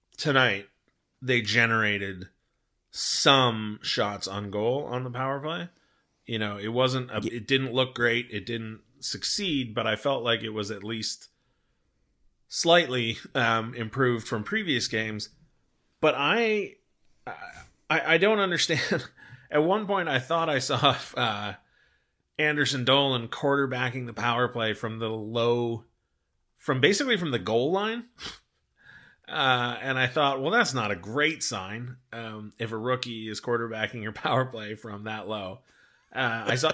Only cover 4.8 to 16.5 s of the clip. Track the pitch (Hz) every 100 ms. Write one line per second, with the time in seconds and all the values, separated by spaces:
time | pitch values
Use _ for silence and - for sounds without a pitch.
4.8 | 143 123 127 123 135 139 151 175 170 _
5.8 | _ _ _ _ - 113 104 101 104 120
6.8 | 127 131 123 110 110 117 104 135 135 127
7.8 | 123 120 120 117 120 104 95 117 110 110
8.8 | _ _ - 104 - - 196 143 120 110
9.8 | 113 107 143 135 117 117 110 107 104 104
10.8 | 104 113 107 - - _ _ _ _ _
11.8 | _ _ _ _ _ _ - - 170 175
12.8 | 165 127 117 135 - 139 117 113 113 123
13.8 | 110 131 127 120 110 113 104 214 185 123
14.8 | - 113 110 107 - _ _ _ _ _
15.8 | _ - 156 135 143 214 226